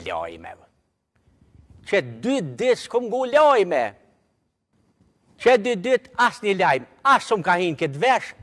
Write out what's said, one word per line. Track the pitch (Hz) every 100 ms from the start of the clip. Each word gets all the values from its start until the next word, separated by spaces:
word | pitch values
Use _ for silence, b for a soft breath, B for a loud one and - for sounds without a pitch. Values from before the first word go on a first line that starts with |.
| 87
lajmeve. | 82 82 82 87 87 _ _ _ _ _ _ _ _ _ - _ _
Që | - 202 127 113
dy | 170 269 151 120
dit | 247 233
s'kom | - 233 240
ngu | 247 254
lajme. | 285 302 262 180 147 110 98 _ _ _ _ _ _ _ _ _ _ _ _ _ _
Që | 233 254
dy | 220 220
dit | 220 254 - -
as | 240 -
një | 208 190
lajm, | 175 135 120 _
as | 269 254 -
s'm | 214
ka | 160 175
hin | 180 147
këtë | 160 139
vesh, | 240 240 - -